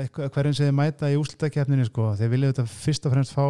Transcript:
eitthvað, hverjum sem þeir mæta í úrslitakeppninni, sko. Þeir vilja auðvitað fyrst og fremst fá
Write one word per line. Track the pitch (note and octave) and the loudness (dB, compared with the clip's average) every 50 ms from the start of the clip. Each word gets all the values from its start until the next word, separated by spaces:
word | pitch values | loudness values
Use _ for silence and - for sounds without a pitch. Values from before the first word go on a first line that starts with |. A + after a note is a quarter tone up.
| C3+ | -6
eitthvað, | B2+ - - C#3 C3+ | -6 -6 -6 -8 -4
hverjum | - C#3+ C#3+ D3 C#3+ | -2 0 0 0 0
sem | B2+ D3 C#3+ | 2 2 2
þeir | C#3 C#3 | 2 2
mæta | C#3+ D#3 C#3+ - D3+ C#3+ | 2 0 0 -2 -2 0
í | C#3+ D3 | 0 0
úrslitakeppninni, | D#3 - - - D#3 D3 - D3 C#3 C3 C#3 C3+ B2 | 0 -2 -4 -4 -4 -2 -2 0 0 2 2 2 2
sko. | G#2+ - A#2 A2 A2 G#2 | 0 0 0 0 0 0
Þeir | G2 A2+ A2+ | 0 0 0
vilja | A#2+ C3 C#3 C3+ B2+ | 2 2 2 2 0
auðvitað | C#3 A#2+ A2 | 0 -2 -4
fyrst | - - - D#3 D3 - - | -6 -6 -4 -2 -2 -2 0
og | D3 B2 | 0 0
fremst | C#3 C3+ - - | 0 0 0 0
fá | C#3+ C#3+ | 0 0